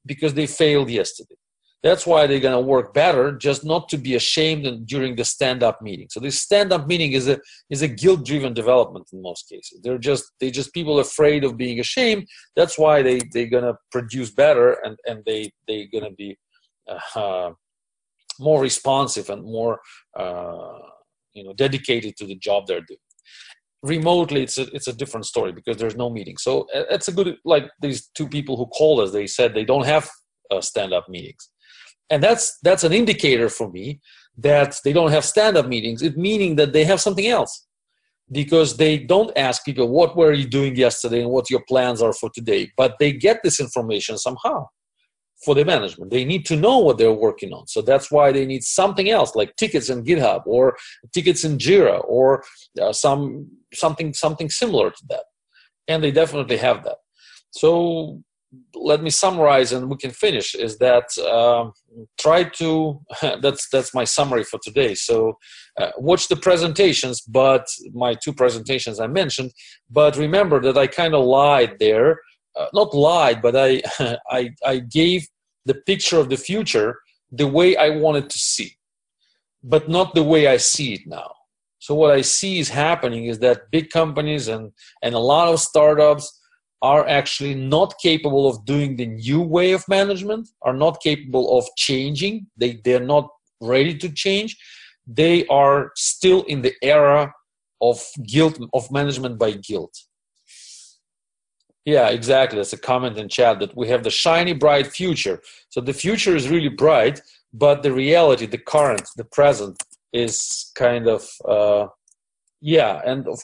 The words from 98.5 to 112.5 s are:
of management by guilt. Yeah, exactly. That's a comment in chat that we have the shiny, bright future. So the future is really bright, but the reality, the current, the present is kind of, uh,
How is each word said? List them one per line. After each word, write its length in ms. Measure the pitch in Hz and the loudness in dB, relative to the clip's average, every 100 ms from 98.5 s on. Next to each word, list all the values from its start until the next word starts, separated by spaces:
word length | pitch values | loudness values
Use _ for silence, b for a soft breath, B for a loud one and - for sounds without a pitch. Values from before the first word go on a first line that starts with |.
| 156 117 | 0 -6
of 180 | 131 117 | -6 -4
management 480 | 139 143 127 131 113 | -4 -4 -4 -8 -2
by 120 | 110 | -2
guilt. 440 | 98 98 98 87 - _ _ _ _ _ B B B B B _ _ _ _ _ _ _ _ 147 | -2 -8 -8 -8 -16 _ _ _ _ _ B B B B B _ _ _ _ _ _ _ _ 0
Yeah, 240 | 143 110 | 2 4
exactly. 480 | 117 117 135 131 104 | 0 2 2 2 -2
That's 160 | 98 | -6
a 40 | 104 | -8
comment 400 | - 127 127 104 | -4 -2 -2 -8
in 100 | 104 | -6
chat 320 | - 120 101 | 2 2 2
that 160 | 101 120 | -4 -6
we 120 | 117 | -2
have 160 | 123 | -2
the 80 | 110 | -2
shiny, 420 | - 170 165 175 | -2 0 0 0
bright 340 | 151 151 143 135 | 2 2 2 0
future. 540 | - 185 156 98 87 b b b | -6 -4 -2 -4 -6 b b b
So 120 | 127 | -8
the 120 | 127 | -6
future 420 | 135 175 220 202 160 | -6 -4 -2 0 0
is 120 | 131 | 0
really 220 | 170 143 | -2 -2
bright, 520 | 101 151 135 120 143 b b _ | 2 4 4 2 0 b b _
but 280 | 110 147 143 | 2 2 4
the 100 | 143 | 0
reality, 540 | 131 139 170 156 123 110 | 0 2 4 6 4 0
the 140 | 123 | -8
current, 500 | - 151 139 104 - - | -2 0 2 0 -6 -16
the 60 | |
present 580 | 113 - 143 117 101 90 - _ _ | -6 2 4 2 -6 -12 -16 _ _
is 580 | 120 117 - - - - - | -4 -2 -4 -6 -10 -12 0
kind 320 | 123 120 113 | 0 2 0
of, 200 | 107 - - - | 0 -4 -10 -2
uh, 400 | 104 104 104 101 _ _ _ _ _ _ | 2 2 2 -2 _ _ _ _ _ _